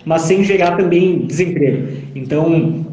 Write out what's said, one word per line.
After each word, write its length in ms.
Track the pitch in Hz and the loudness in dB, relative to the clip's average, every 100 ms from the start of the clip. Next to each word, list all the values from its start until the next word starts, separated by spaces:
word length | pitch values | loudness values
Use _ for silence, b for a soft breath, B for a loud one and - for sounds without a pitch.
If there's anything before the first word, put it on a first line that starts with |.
mas 200 | 160 160 | -2 -2
sem 200 | 160 190 | 2 2
gerar 320 | 196 190 175 190 | 2 2 2 2
também 440 | 180 170 185 160 | 2 2 2 0
desemprego. 680 | - 156 180 151 135 - B B B 139 | -2 -2 -2 0 0 0 B B B -12
Então, 680 | 123 151 165 160 - - - | -4 0 2 2 0 -4 -8